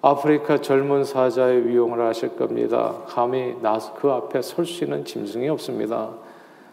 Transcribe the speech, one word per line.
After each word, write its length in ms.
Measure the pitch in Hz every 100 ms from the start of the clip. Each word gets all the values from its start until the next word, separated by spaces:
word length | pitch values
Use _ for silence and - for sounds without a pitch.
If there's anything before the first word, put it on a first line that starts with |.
아프리카 580 | 139 143 151 147 - 143
젊은 460 | - 135 139 139
사자의 600 | 135 135 127 127 127 123 117
위용을 340 | 120 120 117
아실 360 | 117 113 123 -
겁니다. 580 | 120 117 117 120 113 - -
감히 500 | - 120 131 123 120
나-, 180 | 113 110 - -
그 140 | 143
앞에 300 | 127 - 131
설 240 | 123 -
수 200 | 170 -
있는 200 | 143 143
짐승이 440 | 143 117 101 113 135
없습니다. 640 | 156 - 117 110 117 110 - - - - - -